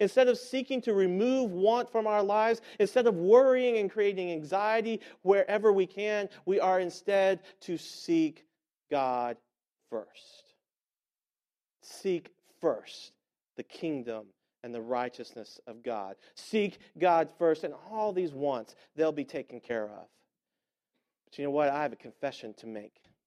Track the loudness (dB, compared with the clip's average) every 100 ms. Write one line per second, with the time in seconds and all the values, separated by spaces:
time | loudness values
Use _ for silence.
0 | 2 4 4 4 -2 -6 -4 -4 0 2
1 | 2 2 2 2 0 0 2 2 0 -2
2 | 0 0 2 2 2 0 -4 -2 0 2
3 | 2 2 8 8 8 4 2 0 -2 -2
4 | -2 -2 -4 -6 -4 -2 0 0 -2 -6
5 | -8 -2 2 4 2 2 4 4 2 -2
6 | -4 -4 -4 -8 -2 0 2 2 0 -4
7 | 0 2 4 2 -4 -18 -10 -10 -10 -10
8 | 0 2 2 -2 _ _ _ _ -6 -2
9 | -2 -2 -4 -6 _ _ _ _ _ -12
10 | -12 -18 -20 -20 _ _ _ _ _ _
11 | _ _ _ _ _ _ _ _ -20 -8
12 | -4 -4 -6 _ _ _ -2 -2 -6 -20
13 | -20 _ _ _ _ -18 -18 -10 -6 -6
14 | -8 -10 -12 _ _ _ -14 -10 -6 -4
15 | -4 -8 -16 -18 -20 -20 -20 -14 -8 -8
16 | -10 -14 _ -20 -4 -2 -2 -4 -18 0
17 | 2 4 0 0 0 2 -2 -12 -12 -6
18 | -4 -2 -4 -2 -4 -4 -6 -18 _ -2
19 | -2 -2 -6 -10 -12 -14 -8 -8 -8 -12
20 | -20 _ _ _ _ _ _ _ _ _
21 | _ _ _ -10 -4 0 0 0 -4 -8
22 | -20 -10 -10 -10 -14 -16 -14 -14 -14 _
23 | _ _